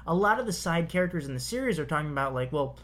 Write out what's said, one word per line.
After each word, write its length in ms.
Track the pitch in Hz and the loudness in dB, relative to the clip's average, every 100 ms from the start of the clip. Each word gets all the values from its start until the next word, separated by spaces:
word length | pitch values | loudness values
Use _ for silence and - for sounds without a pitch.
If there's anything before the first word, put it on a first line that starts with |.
| - | 0
a 80 | |
lot 240 | 175 202 226 | 2 4 4
of 80 | 233 | 2
the 60 | |
side 360 | 170 180 170 165 | -2 0 0 2
characters 380 | 180 180 175 139 | 0 0 0 -4
in 80 | |
the 60 | 127 | -6
series 400 | 127 247 262 160 | -4 -2 0 0
are 60 | 143 | 0
talking 240 | 156 151 | 0 0
about, 220 | 143 139 | 0 0
like, 180 | 127 127 | 0 -2
well, 240 | 147 131 127 | 0 -2 -4